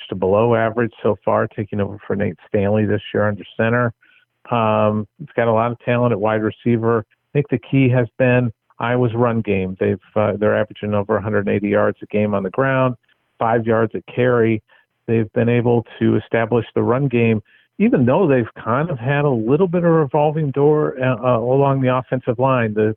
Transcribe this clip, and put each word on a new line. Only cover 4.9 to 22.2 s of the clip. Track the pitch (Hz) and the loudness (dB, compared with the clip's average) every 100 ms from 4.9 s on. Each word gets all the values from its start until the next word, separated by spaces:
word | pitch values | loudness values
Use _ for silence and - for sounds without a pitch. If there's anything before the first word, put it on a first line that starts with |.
| 107 104 - | 0 -6 -14
he's | 147 - | -8 -2
got | 117 | 0
a | |
lot | 110 120 | 2 0
of | 117 | -4
talent | - 120 120 | -2 0 0
at | 101 | 0
wide | 107 110 | 0 0
receiver. | 107 - 120 113 113 117 - | -2 -2 -2 0 0 -2 -4
I | _ _ | _ _
think | 147 139 | -4 -2
the | - | -4
key | - 135 131 | -2 2 2
has | 127 117 - | 2 0 0
been | 127 123 123 - _ - | 2 2 0 -4 _ -8
Iowa's | 117 123 123 | -2 0 0
run | 113 120 113 | 0 0 0
game. | 107 98 92 95 | -2 -2 -2 -2
They've, | 104 98 _ 107 | -2 -2 _ -2
uh, | 107 101 | -2 0
they're | 107 107 | 0 0
averaging | 107 - 104 | -2 -6 -4
over | 104 101 107 | -2 -2 -2
a | |
hundred | 104 104 101 | -2 -2 0
eighty | 101 101 | -2 0
yards | 104 104 - | 0 0 -2
a | 107 | -4
game | 104 104 | -2 0
on | 101 | -2
the | 95 | -2
ground, | 107 135 131 127 123 _ _ _ - | -2 0 0 0 -2 _ _ _ -4
five | 117 120 113 | 0 0 0
yards | 110 113 | 0 0
a | - - | -4 -8
carry. | - 123 120 113 110 - _ _ _ - | -2 2 2 2 0 -6 _ _ _ -2
They've | 113 107 | -2 -2
been | 123 117 | -2 0
able | 120 117 120 - - | 2 2 0 -2 -2
to | 113 110 | 0 0
establish | - 117 113 120 107 - | 0 -2 0 -2 -2 -2
the | |
run | 107 123 143 | 0 0 0
game, | 120 113 110 - _ _ - | 0 2 0 -4 _ _ -2
even | 214 254 120 | 0 2 2
though | 151 131 | 2 2
they've | 131 110 - | 2 0 -6
kind | 113 123 170 | -4 -2 -2
of | 135 | -4
had | 120 143 143 | -2 0 0
a | |
little | 120 110 151 190 | 0 0 0 0
bit | 175 170 | 0 2
of | |
a | |
revolving | 160 143 151 151 151 147 | 2 2 0 0 0 -2
door, | 139 147 151 151 131 | 2 2 2 0 -2
uh, | 127 117 | -2 0
uh, | 127 117 | 0 0
along | 120 135 139 135 | 2 2 2 2
the | 127 127 | 0 -2
offensive | - 131 | -2 -4